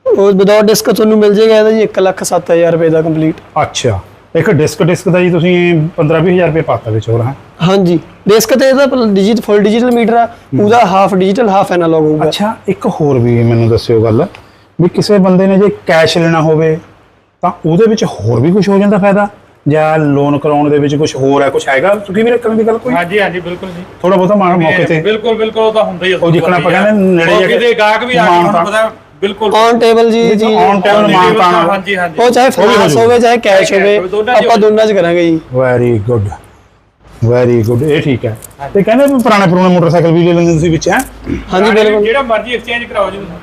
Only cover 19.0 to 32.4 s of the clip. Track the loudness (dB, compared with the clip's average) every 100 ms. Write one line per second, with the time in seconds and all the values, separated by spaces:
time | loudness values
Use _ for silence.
19 | 2 0 -2 -8 -20 _ -2 0 0 0
20 | 0 0 0 -2 -2 0 0 0 0 -2
21 | -4 -2 0 0 0 -2 -2 -2 0 -2
22 | -4 -2 0 -2 -2 -2 -2 -2 -4 -4
23 | -2 -2 -2 -4 -8 -10 -12 -14 -16 -6
24 | 0 0 2 2 2 0 0 0 0 -2
25 | -2 -2 -4 -2 -2 -2 0 0 -2 -4
26 | -4 0 0 0 0 0 0 0 0 2
27 | 2 2 2 2 0 0 0 0 0 0
28 | -2 0 2 2 2 0 -2 -2 -4 -6
29 | -20 -8 -6 -4 -2 2 2 2 2 2
30 | 2 2 0 0 0 2 2 2 0 2
31 | 2 2 2 2 2 2 0 -2 -4 -4
32 | -4 0 0 2